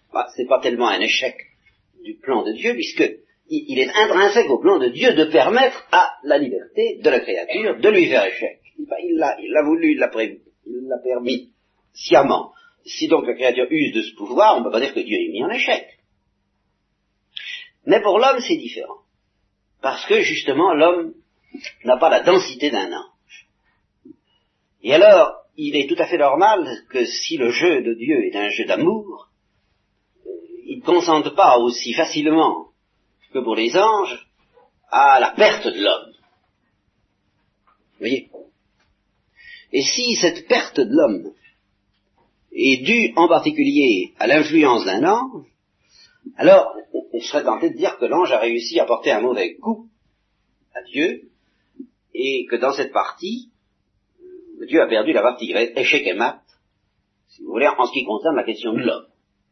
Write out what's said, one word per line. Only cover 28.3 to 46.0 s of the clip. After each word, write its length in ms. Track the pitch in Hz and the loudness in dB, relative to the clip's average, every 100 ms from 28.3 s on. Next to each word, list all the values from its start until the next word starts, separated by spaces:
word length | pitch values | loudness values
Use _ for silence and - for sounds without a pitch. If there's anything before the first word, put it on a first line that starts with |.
| 101 | -4
un 120 | 104 | -6
jeu 160 | 104 107 | -6 -4
d'amour, 600 | 98 165 220 196 165 - _ _ _ _ _ _ _ _ _ - 165 - - - | -2 0 -2 -8 -18 -20 _ _ _ _ _ _ _ _ _ -18 -16 -18 -18 -14
il 140 | 131 | -8
ne 60 | 156 | 0
consente 500 | 175 170 156 143 - | 2 4 0 0 4
pas 220 | 175 123 | 6 6
aussi 360 | 120 120 123 | 2 -2 -6
facilement 720 | 139 156 151 151 160 131 - - _ _ _ _ _ _ | -4 -2 -2 0 2 2 -2 -10 _ _ _ _ _ _
que 60 | 135 | -6
pour 160 | 110 110 | -4 -2
les 200 | 120 175 | 0 2
anges 520 | 220 208 175 120 _ _ _ _ _ _ _ | 2 2 -2 -8 _ _ _ _ _ _ _
à 300 | - 139 131 | 4 6 6
la 120 | - | 2
perte 360 | - 214 - - | 4 2 2 -4
de 160 | 90 | -2
l'homme. 300 | 101 - - _ _ _ _ _ _ _ _ _ _ _ _ _ _ _ _ _ _ | 0 -2 -6 _ _ _ _ _ _ _ _ _ _ _ _ _ _ _ _ _ _
Vous 60 | _ | _
voyez ? 300 | 110 131 - - - _ _ _ _ _ _ _ _ _ - - _ | -6 -6 -6 -20 -20 _ _ _ _ _ _ _ _ _ -20 -20 _
Et 80 | 143 | -4
si 340 | - - 247 185 | -2 -4 -4 0
cette 320 | 170 - - | 0 -2 0
perte 320 | 240 - - | 0 0 -2
de 100 | 110 | 0
l'homme 440 | 151 135 90 80 - _ _ _ _ _ _ _ _ _ _ _ | 2 2 0 -10 -20 _ _ _ _ _ _ _ _ _ _ _
est 320 | - 135 127 | -2 0 0
due 300 | 135 233 208 160 | 0 0 0 2
en 120 | 170 | 4
particulier 880 | 151 156 151 139 143 135 95 90 - | 4 2 0 2 2 2 2 -2 -4
à 80 | 110 | 2
l'influence 600 | 151 139 160 143 117 92 | 2 4 4 4 2 0
d'un 180 | 98 | 0
ange, 420 | 170 233 262 196 - _ _ _ _ _ | 0 0 -2 -12 -20 _ _ _ _ _